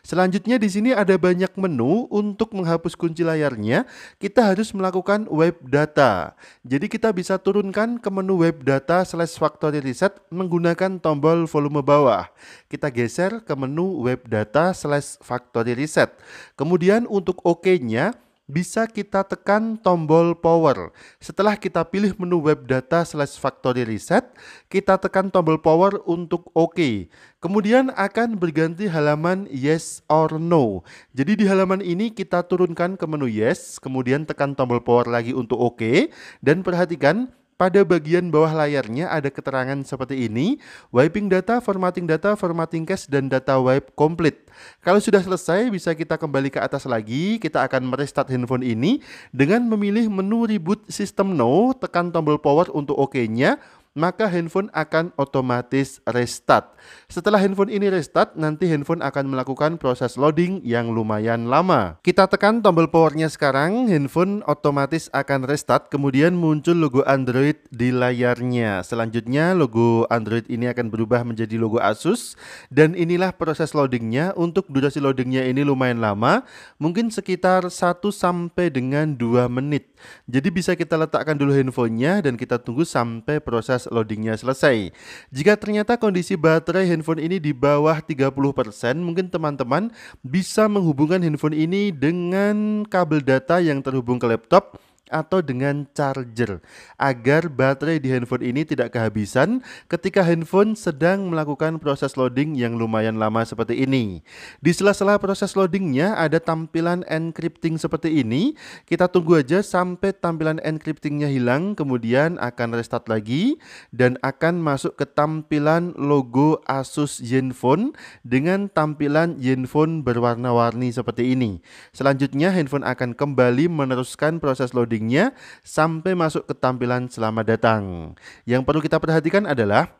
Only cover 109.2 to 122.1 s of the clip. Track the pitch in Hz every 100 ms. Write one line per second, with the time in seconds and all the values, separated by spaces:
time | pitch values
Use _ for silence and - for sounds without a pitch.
109.2 | 160 165 131 175 202 180 180 180 196 190
110.2 | 175 165 156 160 151 156 156 151 151 147
111.2 | 147 135 120 131 190 208 143 127 113 123
112.2 | 151 - 120 - 117 117 113 120 - 110
113.2 | 104 135 233 311 - - - 120 127 123
114.2 | 135 - 165 175 160 139 165 - 143 -
115.2 | 151 156 151 151 147 165 175 - 143 147
116.2 | 123 123 151 156 - 135 131 - 147 -
117.2 | 120 131 131 120 123 156 254 - - -
118.2 | 120 127 156 196 202 - 151 147 147 151
119.2 | 170 139 127 131 127 151 156 160 123 120
120.2 | 120 117 123 120 117 113 127 120 120 113
121.2 | 123 127 120 90 _ - - - 135